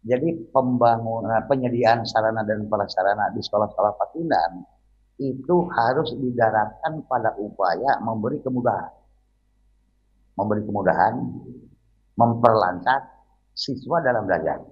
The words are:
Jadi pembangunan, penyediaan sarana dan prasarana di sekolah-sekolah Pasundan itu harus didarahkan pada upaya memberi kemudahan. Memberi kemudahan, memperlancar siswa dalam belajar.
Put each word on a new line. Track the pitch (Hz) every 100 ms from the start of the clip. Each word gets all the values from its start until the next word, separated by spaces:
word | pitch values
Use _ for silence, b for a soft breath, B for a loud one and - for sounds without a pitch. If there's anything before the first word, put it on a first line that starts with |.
| 110
Jadi | 123 165 165 -
pembangunan, | 131 127 123 120 113 113 113 107 113 110
penyediaan | 139 123 120 113 117 120
sarana | 113 110 113 104
dan | 107 104
prasarana | 104 98 - 95 104 98
di | 113
sekolah-sekolah | 107 104 104 - 104 104
Pasundan | - 156 170 110 82 87 - _ _ _ _ _
itu | 139 131 - 175 175
harus | - 117 131 156
didarahkan | - 127 120 113 107 107 - 160 156 -
pada | 123 110 98
upaya | 104 - 92 85 131 127
memberi | 113 110 113 147
kemudahan. | 131 123 113 98 - - _ _ _ _ _ _ _ _ _ _ _ _ _ -
Memberi | 104 107
kemudahan, | 107 101 92 78 98 123 - - - - - _ _ _ _
memperlancar | - 117 117 117 110 92 90 87 135 - - _ _ _ -
siswa | - 131 - 165
dalam | 139 120 98
belajar. | 87 80 69 -